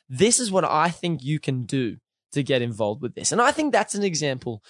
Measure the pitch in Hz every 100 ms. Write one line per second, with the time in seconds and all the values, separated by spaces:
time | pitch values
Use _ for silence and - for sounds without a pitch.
0 | - 131 214 240 226 185 160 151 170 165
1 | 175 160 131 151 - 131 120 139 117 -
2 | _ _ _ 143 131 131 120 107 104 127
3 | 123 - - 226 254 294 302 233 - 202
4 | 196 151 147 127 123 110